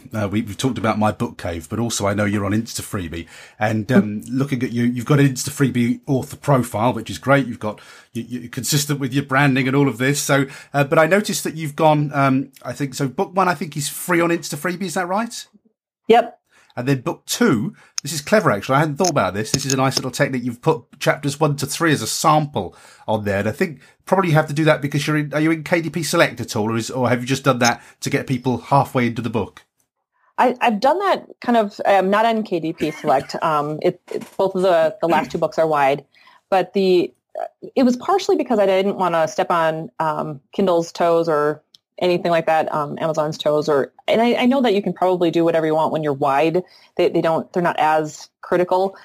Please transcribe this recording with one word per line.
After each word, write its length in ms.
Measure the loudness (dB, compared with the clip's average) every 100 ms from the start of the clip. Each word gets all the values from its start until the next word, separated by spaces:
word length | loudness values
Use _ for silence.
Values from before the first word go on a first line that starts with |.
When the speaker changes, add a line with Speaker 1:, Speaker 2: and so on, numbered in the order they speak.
| -12
Speaker 1:
uh, 140 | -6 -2
we, 120 | -2
we've 160 | -4 -2
talked 200 | -2 0
about 220 | -2 0
My 120 | 0
Book 260 | 0 -4 -6
Cave, 300 | -8 -8 -6
but 120 | -4
also 260 | -2 -2 -2
I 80 |
know 120 | 0 0
you're 200 | 0 0
on 60 |
Insta 300 | -2 -2 -8
Freebie, 460 | -8 -8 -8 -10 -12 -18 -16 -4
and, 340 | -2 -2 2
um, 300 | 2 2 -2
Speaker 2:
Mm. 60 | -6
Speaker 1:
looking 320 | -4 -2 -2
at 100 | -2
you, 120 | -2
you've 220 | -2 0 2
got 140 | 4
an 80 | 4
Insta 220 | 0 -6
Freebie 520 | -2 0 2 0 -2 -2
author 300 | -2 -2 -6
profile, 580 | 0 0 0 0 0
which 160 | -2 -6
is 80 | -6
great. 300 | 2 2 0
You've 120 | -4
got, 220 | -8 -8 -14 -20 -14
you, 100 | -10 -8
you're 220 | -10 -10
consistent 500 | -8 -2 0 0 -2
with 140 | -2
your 100 | -2
branding 440 | 0 2 4 2 2
and 80 | 2
all 120 | 2
of 100 | 2
this. 240 | 0 0
So, 240 | 0 0 0 -6 -6
uh, 100 | -2
but 160 | 2 2
I 80 | 4
noticed 360 | 2 0 -4 -6
that 100 | -8
you've 220 | -8 0
gone, 340 | 2 2 0
um, 380 | 0 2 2 -2 -10
I 120 | -12
think, 200 | -8 -6
so 140 | -4 -4
book 240 | -4 -4
one, 140 | 0 0
I 80 | 0
think, 200 | -4 -6
is 140 | -8
free 320 | -6 -2 0
on 80 | 2
Insta 260 | -2 -6 -8
Freebie. 280 | -6 -6
Is 100 | -4
that 140 | -4 -2
right? 400 | -2 -4 -8 -16 _ _ _ _ _ 4
Speaker 2:
Yep. 280 | 4 4 -4 _ _ _ -6
Speaker 1:
And 120 | -2
then 140 | 0
book 240 | -2 -8 -6
two, 500 | 0 2 2 -2 -8 _ -10
this 100 | -8
is 80 | -8
clever, 300 | 0 2 4
actually. 240 | 0 0 2
I 40 |
hadn't 160 | 2 0
thought 140 | 0
about 240 | 2 0
this. 180 | -2 -4
This 140 | -4 -2
is 80 |
a 40 | 0
nice 200 | 0 -2
little 140 | -4
technique. 320 | -2 -2 -2
You've 180 | -6 -4
put 240 | -2 -2 -4 -6
chapters 380 | -4 -2 -2 0
one 200 | 0 0
to 80 | -6
three 260 | -2 0
as 100 | 0
a 60 | -2
sample 640 | -2 2 2 0 -4 -8 -10 -20 -14 -4
on 200 | -4 -2
there. 140 | -2
And 100 | -2
I 20 |
think 300 | -2 -4 -6 -20 _ -2
probably 240 | 0 2
you 60 | 2
have 120 | 2
to 60 |
do 100 | 0
that 180 | 2 2
because 240 | 0 -2 0
you're 120 | 0
in, 160 | 0
are 80 | 0
you 100 | 0
in 120 | 0
K 180 | 0 -2
D 80 | 0
P 140 | -4
Select 360 | 0 2 2 0
at 160 | -6 -2
all, 160 | -2
or 60 | -2
is, 120 | -4
or 200 | -2 0
have 100 | 0
you 80 | 0
just 160 | 0
done 160 | 2 2
that 220 | 2 0 -6 -10
to 100 | -4
get 180 | -4 -2
people 320 | -2 -2 -2
halfway 480 | 2 2 2 0 0
into 140 | -2
the 80 | -4
book? 360 | -4 -4 -10 _ _ _ _ _ _ _ 0
Speaker 2:
I, 180 | 0 2
I've 180 | 0 2
done 200 | 2 2
that 280 | 0 -2 -4 -8
kind 160 | 0 2
of, 240 | 2 0 2
I'm 240 | 4 4
not 160 | 2 2
on 180 | 0
K 180 | -2 -4
D 100 | -4
P 200 | -4 -6
Select. 440 | -4 0 0 0 -4
<laughs> 20 |
Um, 380 | 0 0 -2 -2
it, 180 | -2 -2 -6
it, 120 | -10 -8 -2
both 180 | -2 0
of 60 |
the, 340 | 2 4 2 0
the 60 | 0
last 240 | 0 0
two 60 | -4
books 220 | -2 0
are 80 | 2
wide, 380 | 2 2 0 -4 _ -20 _ -2
but 240 | 0 0
the, 380 | 2 4 4 2 -4 _ -12 -12 _ -6 2
it 80 |
was 140 | 2 2
partially 400 | 0 0 2 0
because 200 | 2 2
I 100 | 4
didn't 280 | 2 2 0
wanna 320 | 0 0 0
step 240 | 0 0
on, 400 | 2 0 -2 -6 -4
um, 400 | -4 -2 -6 -10 _
Kindle's 400 | -2 2 2 0
toes 340 | 0 2 2 2
or 340 | 2 0 -2 _ _ _ -4
anything 300 | 0 0 2
like 140 | 0 2
that, 280 | 0 0
um, 240 | -2 -4 -4
Amazon's 360 | -4 -2 -4 -2
toes, 300 | 0 0 2
or, 240 | 0 0 _ -2
and 140 | 2
I, 140 | 2 2
I 100 | 2
know 160 | 2
that 120 | 2
you 80 | 0
can 120 | -2
probably 380 | 0 0 2 2
do 120 | 2
whatever 220 | 2 2 2
you 100 | 0
want 160 | 0
when 100 | -2
you're 120 | -2
wide. 500 | 0 0 2 2 0 -4 -12 _ -2
They, 140 | 0
they 100 | 2
don't, 320 | 0 0 -2
they're 100 | -2
not 160 | 0 2
as 520 | 2 2 0 -8 -20 _
critical, 560 | -2 0 2 2 0 -4